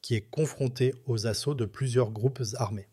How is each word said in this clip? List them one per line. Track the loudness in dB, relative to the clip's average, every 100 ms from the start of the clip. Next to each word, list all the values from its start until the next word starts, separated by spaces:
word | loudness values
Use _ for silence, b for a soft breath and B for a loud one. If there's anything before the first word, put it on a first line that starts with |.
qui | 0
est | -2 -2
confronté | -2 -2 0 -2 2 0 0
aux | -2 0 2
assauts | 0 0
de | 0 -2
plusieurs | -2 2 4 2
groupes | 2 0 0 -6 -2
armés. | -4 -4 -10